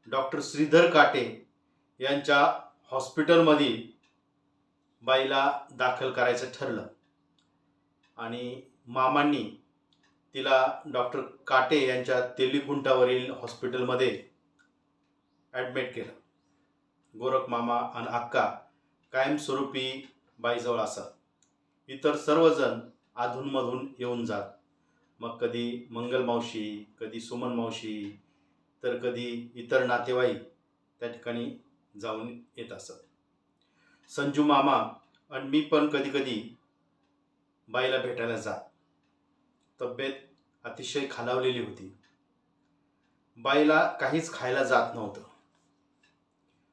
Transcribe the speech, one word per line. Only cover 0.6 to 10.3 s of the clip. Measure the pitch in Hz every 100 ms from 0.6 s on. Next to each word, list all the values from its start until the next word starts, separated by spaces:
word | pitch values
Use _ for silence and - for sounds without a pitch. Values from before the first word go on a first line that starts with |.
| 151 160 170
काटे | - - 127 117 - - _ _ _ _ _
यांच्या | 131 143 143 147 139 - - _ _
हॉस्पिटलमध्ये | 131 - - 147 170 165 147 135 110 - - _ _ _ _ _ _ _ _ _ _
बाईला | 117 131 135 135 135 - -
दाखल | 123 127 123 131
करायचं | 127 123 117 127 -
ठरलं | 131 107 - - _ _ _ _ _ _ _ _ _ _ _ -
आणि | 113 120 123 131 - _ 120
मामांनी | 127 131 143 147 139 104 - _ _ _ _ _ _ _